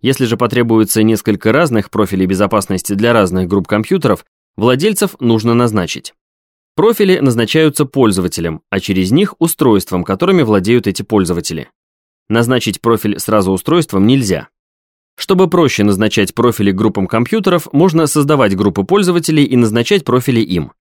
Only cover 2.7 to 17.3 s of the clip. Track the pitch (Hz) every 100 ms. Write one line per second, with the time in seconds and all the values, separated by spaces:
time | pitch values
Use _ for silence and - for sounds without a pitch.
2.7 | 92 - 98 117 117 95 92 92 101 90
3.7 | 107 110 190 131 - - _ _ - 110
4.7 | 127 190 208 202 - 120 113 113 117 120
5.7 | 107 85 - - _ _ _ _ _ _
6.7 | - 196 233 196 180 135 113 113 160 156
7.7 | 139 143 139 117 92 90 - 82 78 _
8.7 | 98 - 95 92 135 202 - 165 - 135
9.7 | 104 - 90 87 95 180 190 123 104 92
10.7 | 120 107 92 98 107 90 87 - 80 69
11.7 | _ _ _ _ _ _ 110 117 127 117
12.7 | 98 113 113 110 - - 107 95 95 -
13.7 | 165 156 98 101 135 110 82 62 _ _
14.7 | _ _ _ _ _ - 185 185 175 151
15.7 | - 104 95 107 - 98 - 120 113 101
16.7 | 95 107 101 95 113 120